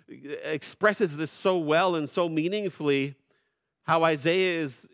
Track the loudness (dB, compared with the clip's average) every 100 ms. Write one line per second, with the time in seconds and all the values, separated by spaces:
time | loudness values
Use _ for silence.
0 | -20 -18 -12 -10 -8 -8 -10 0 2 2
1 | 0 -2 -8 -2 0 0 2 4 4 0
2 | -2 -2 -2 0 -2 -2 -6 -4 0 0
3 | -2 -8 _ _ _ _ _ _ -2 2
4 | 2 2 0 2 0 -2 -6 -8 -14